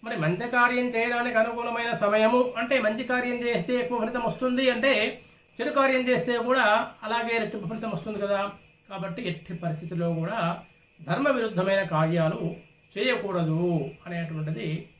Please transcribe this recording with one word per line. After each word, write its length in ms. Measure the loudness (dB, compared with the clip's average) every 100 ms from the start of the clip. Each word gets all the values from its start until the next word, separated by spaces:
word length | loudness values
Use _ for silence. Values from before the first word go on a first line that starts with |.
| -6
మరి 100 | -2
మంచి 220 | 0 0 0 4
కార్యం 320 | 4 4 0 0
చేయడానికి 420 | 0 0 2 2
అనుకూలమైన 500 | 2 0 -4 -2 -2 0
సమయము 360 | 2 6 6 6 2 0
అంటే 140 | 0 2 2
మంచి 180 | 0 -2
కార్యం 260 | 0 0 -2
చేస్తే 300 | 0 0 0 0
ఎక్కువ 160 | 0 -2
ఫలితం 220 | -2 -2 -2
వస్తుంది 340 | 0 0 2 2
అంటే 200 | 4 2 2 0 -4 -18 _ _ -6
చెడు 120 | -2 2
కార్యం 260 | 2 2 2
చేస్తే 260 | 0 2 0 2
కూడా 160 | 2 4 4 0 -8 -4
అలాగే 280 | -2 0 -2
రెట్టింపు 260 | -2 -6 -8
ఫలితం 200 | -6 -6 -6
వస్తుంది 240 | -6 -4
కదా. 160 | 0 0 -2 -6 -20 _ _
కాబట్టి 320 | -8 -8 -6 -6
ఎట్టి 220 | -8 -10 -6
పరిస్థితుల్లో 440 | -6 -6 -6 -2 -2 0
కూడా 200 | -2 -2 -2 -2 -10 _ _ _
ధర్మ 280 | -4 0 2 2
విరుద్ధమైన 440 | 0 -2 0 0 0 0
కార్యాలు 440 | 2 2 0 0 -6 -8 -16 _ _ -4
చేయకూడదు 720 | -2 0 -2 0 0 2 2 0 -2 -8 -10
అనేటువంటిది 640 | -6 -6 -6 -4 -4 -4 -6 -8 _